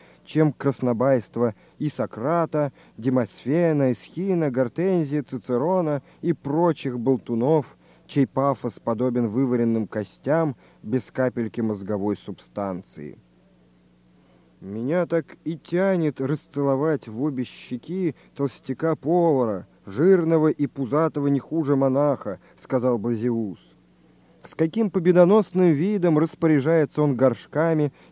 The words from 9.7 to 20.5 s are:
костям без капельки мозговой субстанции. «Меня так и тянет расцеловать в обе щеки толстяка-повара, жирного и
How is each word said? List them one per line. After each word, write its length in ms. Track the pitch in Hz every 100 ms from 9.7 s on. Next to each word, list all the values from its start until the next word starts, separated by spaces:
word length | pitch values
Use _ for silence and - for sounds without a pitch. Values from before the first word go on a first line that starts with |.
| 113 101
костям 680 | 107 101 - 131 160 160 - - _
без 280 | 107 123 -
капельки 480 | - 127 123 113 120
мозговой 560 | 110 101 98 104 101 101
субстанции. 1040 | - 92 - - 98 90 - - 73 50 _ _ _ _ _ _ _ _ _ _ _ _ _ _
«Меня 440 | 95 107 123 180 165
так 320 | 170 - - -
и 120 | 160
тянет 600 | - 175 196 185 156 -
расцеловать 880 | 131 147 - 143 139 135 160 147 117
в 140 | 110
обе 240 | 151 127 120
щеки 680 | - - 123 - 185 175 - - -
толстяка-повара, 1300 | 139 - - 127 165 156 165 175 170 135 117 95 - _ -
жирного 640 | 101 180 185 165 160
и 180 | 156